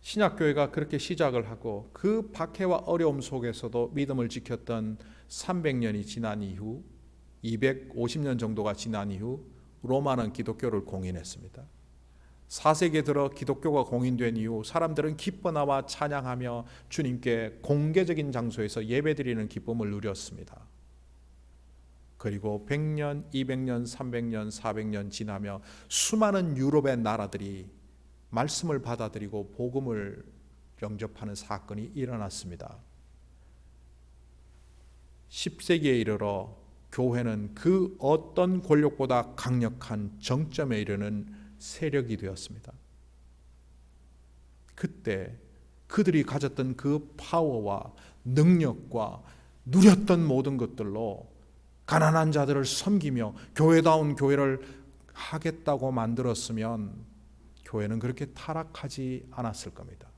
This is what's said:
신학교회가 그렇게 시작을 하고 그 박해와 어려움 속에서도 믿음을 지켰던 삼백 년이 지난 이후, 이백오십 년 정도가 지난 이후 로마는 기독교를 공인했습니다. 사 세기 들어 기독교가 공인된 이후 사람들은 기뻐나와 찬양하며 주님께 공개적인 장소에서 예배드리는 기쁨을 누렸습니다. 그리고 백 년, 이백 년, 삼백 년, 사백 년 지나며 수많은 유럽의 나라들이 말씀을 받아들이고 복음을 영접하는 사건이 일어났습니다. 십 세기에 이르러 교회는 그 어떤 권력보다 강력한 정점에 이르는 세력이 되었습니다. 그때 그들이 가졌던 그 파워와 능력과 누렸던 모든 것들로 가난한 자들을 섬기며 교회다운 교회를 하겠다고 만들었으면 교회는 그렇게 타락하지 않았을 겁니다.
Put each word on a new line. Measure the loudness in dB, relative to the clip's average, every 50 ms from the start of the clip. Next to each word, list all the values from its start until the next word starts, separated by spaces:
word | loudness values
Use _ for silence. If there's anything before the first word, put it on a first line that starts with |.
신학교회가 | -12 -6 0 2 2 2 4 4 4 4 4 4 2 2
그렇게 | 2 -2 -2 -2 -2 -4
시작을 | -2 -4 0 2 2 2 2 2 -2 -2
하고 | -8 -8 -6 -6 -6 -6 -8 -12 -14
그 | -2 0 2 2 2 0 -4 -6
박해와 | -6 -6 -6 -4 -2 0 2 2 2
어려움 | 2 0 2 4 4 2 2 0
속에서도 | -4 -4 -6 -4 -4 -4 -4 -4 -8 -4 0 0 0 0 0
믿음을 | -2 -2 0 0 -2 -2 -2
지켰던 | -4 -8 -8 -6 -8 -8 -4 -4 -4 -4 -2 -4 -6 -8 -12 -20 -20 -20 -20 -16
삼백 | -14 -12 -4 -2 -2 0 0 0 0 2
년이 | 0 0 0 -2 -4
지난 | -6 -6 -4 -4 -2 -2 -2 -4
이후, | -6 -6 -8 -8 -8 -8 -10 -12 -18 -20 -20 -20 -20 -20 -20 -20 -20 -20 -8
이백오십 | -6 -4 -2 2 2 2 2 2 -6 -12 -6 -2 -2 -2 -2 -2
년 | -2 0 0 0
정도가 | -2 -2 -2 0 0 -2 -2
지난 | -2 -4 -4 -2 -2 -2 -4
이후 | -4 -6 -6 -6 -8 -8 -10 -16 -20 -20 -20 -20 -20 -12
로마는 | -2 0 2 2 2 2 2 2 0 -2 -2
기독교를 | -4 -4 -6 -4 -2 -2 0 0 0 -2
공인했습니다. | -2 -6 -6 -4 -4 -6 -6 -8 -10 -14 -14 -16 -16 -18 -18 -20 -20 -20 -20 -20 -20 -20 -20 -20 -20 -20 -20 -20 -20 -20 -20 -20 -14
사 | -12 0 2 4 4
세기 | 6 4 4 4 2 2
들어 | 2 2 2 2 0
기독교가 | -2 -6 -2 -2 -2 0 0 2 2 2 2
공인된 | 2 0 0 2 2 0 2 0 0 0
이후 | 0 -2 -2 -4 -4 -6
사람들은 | -2 0 0 0 0 0 0 0 -2 -2
기뻐나와 | -4 -6 -6 -8 -4 -4 -2 0 0 2 2 2 0 0
찬양하며 | -4 -4 -4 -2 -2 -2 -2 -4 -4 -4 -4 -4 -4 -4 -6 -8 -10 -16 -20 -18 -10
주님께 | -4 -2 -2 -2 -2 -2 0 0 0 0 0 -4 -8 -12
공개적인 | -2 0 2 2 2 2 4 2 2 2 0 -2 -2 -2 -2
장소에서 | -2 -2 -2 -2 -2 -4 -4 -2 -4 -4
예배드리는 | 0 0 0 2 0 0 0 -2 -2 -2 -2 -4 -4
기쁨을 | -6 -8 -6 -4 -4 -2 -2 -2
누렸습니다. | -4 -4 -4 -6 -6 -6 -10 -12 -12 -14 -16 -16 -18 -20 -20 -20 -20 -20 -20 -20 -20 -20 -20 -20 -20 -20 -20 -20 -20 -20 -20 -20 -20 -20 -20 -20 -20 -20 -20 -20 -20 -20 -20 -20 -20 -8
그리고 | -6 -6 -4 -4 -4 -4 -4 -4 -4
백 | -2 -2 0
년, | 0 -2 -2 -2 -2 -2 -4 -6 -8 -4
이백 | -4 -2 -2 0 -2 -2
년, | -2 -2 -2 -2 -4
삼백 | -6 -8 -8 -8 -4 -4 -2 -2
년, | -2 -2 -4 -4 -6
사백 | -8 -6 -4 -4 -4 -2 -2
년 | -4 -4 -4 -6 -6
지나며 | -8 -8 -6 -6 -6 -6 -6 -6 -8 -10 -12 -16 -20 -20 -14 -6
수많은 | -2 -2 0 2 2 4 4 4 4 2 2 0 0 2
유럽의 | 2 4 4 4 4 4 2 2
나라들이 | 2 0 0 0 -2 -4 -4 -6 -6 -6 -8 -10 -12 -16 -18 -20 -20 -20 -20 -20 -20 -20 -20 -20 -18 -6
말씀을 | -2 0 0 0 -2 -4 -2 -2 -2 -2
받아들이고 | -2 -4 -4 -4 -4 -6 -6 -8 -8 -6 -6 -6 -8 -8
복음을 | -6 -6 -6 -2 -2 -2 -2 -2 -4 -4 -4 -6 -10 -12 -16 -20 -20 -20 -20 -20 -20 -20 -20 -20 -14 -10
영접하는 | -8 -8 -6 -6 -8 -10 -10 -10 -10 -10 -10
사건이 | -10 -8 -8 -8 -8 -8 -10 -10 -10 -10 -8 -6
일어났습니다. | -6 -6 -4 -4 -6 -6 -6 -8 -10 -12 -12 -12 -12 -14 -16 -16 -18 -20 -20 -20 -20 -20 -20 -20 -20 -20 -20 -20 -20 -20 -20 -20 -20 -20 -20 -20 -20 -20 -20 -20 -20 -20 -20 -20 -20 -20 -20 -20 -20 -20 -20 -20 -20 -20 -20 -20 -20 -20 -20 -20 -20 -20 -20 -20 -20 -20 -14
십 | -8 -6 -6 -6 -6 -8
세기에 | 0 2 2 4 6 4 4 4
이르러 | 4 2 0 0 0 0 0 -2 -4 -6 -12 -18 -20 -20 -20 -20 -20 -12
교회는 | -4 0 0 2 2 2 0 0 -2 -2 -4 -6 -10
그 | 0 2 4 4 4 4 2 -2 -2
어떤 | 2 4 4 4 2 -2 2 2 2 4 2 0 4
권력보다 | 6 6 6 6 4 2 0 0 2 2 2 2 0 -6
강력한 | -6 -2 0 2 2 2 0 -2 -6 -8 -6 -6 -6 -6 -6 -8 -10
정점에 | -4 -2 0 0 0 -2 -2 -2 -2 0 0 0
이르는 | 0 0 -2 -2 -2 -2 -4 -4 -6 -8 -12 -18 -18 -20 -20 -18
세력이 | -16 -14 -8 -4 -4 0 0 0 0 0 -4 -4
되었습니다. | -4 -6 -8 -8 -12 -14 -14 -16 -16 -18 -20 -20 -20 -20 -20 -20 -20 -20 -20 -20 -20 -20 -20 -20 -20 -20 -20 -20 -20 -20 -20 -20 -20 -20 -20 -20 -20 -20 -20 -20 -20 -20 -20 -20 -20 -20 -20 -20 -20 -20 -12
그때 | -6 -6 -6 -6 -6 -6 -4 -4 -4 -4 -8 -12 -16 -18 -20 -20 -20 -20 -20 _ -20 -18
그들이 | -4 2 2 4 6 6 4 2
가졌던 | 2 0 -2 -2 -2 -2 -2 -2 -2 -4
그 | -2 0 0 0 0 -2 -6 -16 -16
파워와 | -8 -2 0 2 2 2 0 0 -2 -2 -4 -4 -6 -10 -16 -18 -20 -20 -20 -12 -6
능력과 | 0 4 6 8 8 8 8 6 2 0 -2 -8 -6 -4 -4 -4 -4 -6 -12 -16 -18 -20 -20 -20 -20 -20 -16 -6
누렸던 | 2 6 12 12 12 12 12 8 4 4 6 6
모든 | 4 4 2 2 0 0 -2
것들로 | -2 -4 -4 -6 -6 -4 -4 -4 -4 -4 -6 -6 -12 -18 -20 -20 -20 -20 -20 -20 -20 -20 -20 -20 -6
가난한 | 2 4 6 6 6 6 6 4 4
자들을 | 4 2 2 4 2 2 2
섬기며 | 0 -2 -2 0 2 2 2 2 0 0 0 -2 -4 -6 -10 -16 -12 2
교회다운 | 6 8 8 10 10 8 8 6 6 4 2 2
교회를 | 2 4 4 4 6 4 2 2 0 -4 -12 -18 -20 -20 -20 -20 -20 -20 -20 -16
하겠다고 | -14 -10 -8 -6 -4 -2 -4 -4 -2 0 0 0 2 0 0
만들었으면 | 0 0 0 0 0 0 0 0 0 -2 -4 -6 -4 -4 -2 -2 -4 -4 -6 -8 -8 -12 -16 -18 -20 -20 -20 -20 -20 -20 -20 -20 -20 -20 -16
교회는 | -6 -4 -2 -2 0 -2 -2
그렇게 | -2 -4 -4 -4 -6 -10
타락하지 | -10 -14 -10 -6 -6 -6 -6 -8 -12 -12 -10 -10 -8 -6 -6 -4 -6 -6 -8 -12
않았을 | -8 -4 -4 -4 -4 -6 -10 -14 -12
겁니다. | -14 -16 -16 -16 -18 -20 -20 -20